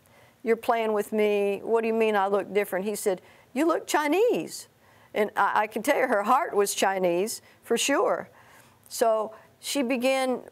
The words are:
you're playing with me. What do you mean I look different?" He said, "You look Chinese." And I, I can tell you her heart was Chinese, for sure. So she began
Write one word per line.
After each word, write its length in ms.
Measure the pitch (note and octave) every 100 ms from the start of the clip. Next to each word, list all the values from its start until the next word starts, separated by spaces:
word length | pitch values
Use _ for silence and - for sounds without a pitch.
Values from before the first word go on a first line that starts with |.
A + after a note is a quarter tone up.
| _ - - _
you're 140 | A3 A3+
playing 380 | - A#3 A3
with 180 | G#3 G#3
me. 480 | G#3+ G#3 G#3 G3+ G3
What 200 | - A3+
do 60 | A3+
you 60 |
mean 220 | A3+ A3 G#3
I 120 | G3
look 260 | G3+ F#3
different?" 320 | G3 G3+ F#3 G#3
He 80 |
said, 260 | G3+ G#3 F3+ - - _
"You 140 | B3 E4
look 200 | F#4 -
Chinese." 800 | D#4+ D4 F4 A#4+ A3 D#3 - - _ _ - -
And 180 | - G#3
I, 280 | - F#3+ B2+
I 40 | G#3+
can 160 | A#3
tell 140 | B3 C#4
you 100 | C#4
her 180 | G#3
heart 300 | G3+ C4 F4
was 200 | G3+ G3+
Chinese, 640 | - G3+ F#3+ F#3 F3 A3 - - -
for 160 | - A#3
sure. 500 | - D4 - F3 - - - - - _ -
So 440 | - A3+ A3 G#3+ - - _
she 240 | - C#4
began 600 | A#3+ B3+ C4 C4+ C4 B3 -